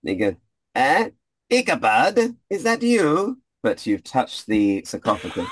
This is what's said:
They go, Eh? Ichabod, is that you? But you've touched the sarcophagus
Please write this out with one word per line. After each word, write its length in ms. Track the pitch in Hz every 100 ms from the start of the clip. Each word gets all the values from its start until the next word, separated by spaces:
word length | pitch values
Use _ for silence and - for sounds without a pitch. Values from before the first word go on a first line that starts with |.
They 120 | - 92
go, 200 | 104 92 _ _ _
Eh? 360 | - 131 180 226 _ _ _ _
Ichabod, 840 | 240 - - 110 110 160 208 233 240 _
is 140 | 196
that 200 | 226 226
you? 580 | 233 240 160 156 202 262 _ _
But 240 | - 98 -
you've 160 | 101
touched 420 | - 131 123 - -
the 360 | 107 101 98
sarcophagus 640 | - - - 104 90 - 508